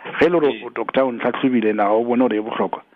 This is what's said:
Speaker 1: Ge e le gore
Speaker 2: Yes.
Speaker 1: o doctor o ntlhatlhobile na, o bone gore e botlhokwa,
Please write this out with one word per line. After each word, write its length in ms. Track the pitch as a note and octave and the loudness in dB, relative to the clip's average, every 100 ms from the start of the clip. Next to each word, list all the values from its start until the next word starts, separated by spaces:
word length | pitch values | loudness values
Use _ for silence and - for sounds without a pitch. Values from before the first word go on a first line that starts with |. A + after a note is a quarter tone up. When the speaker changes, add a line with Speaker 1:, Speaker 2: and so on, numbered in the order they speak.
| - - | -8 0
Speaker 1:
Ge 80 | D#3+ | 2
e 20 | |
le 100 | E3+ | 4
gore 120 | D3 | 2
Speaker 2:
Yes. 120 | A2+ A#2+ | 0 -8
Speaker 1:
o 40 | |
doctor 340 | A#2 A2 - | -8 -4 0
o 80 | C3+ | 0
ntlhatlhobile 600 | A#2 B2 A#2+ C3+ B2 G#2+ | -2 -4 -2 0 2 0
na, 160 | G#2+ G2+ | 0 2
o 120 | A2 | 2
bone 220 | A#2+ A#2+ B2+ | 2 2 2
gore 100 | G#2+ | 0
e 60 | |
botlhokwa, 400 | G#2+ - F#2+ - - | -4 -4 -4 -6 -14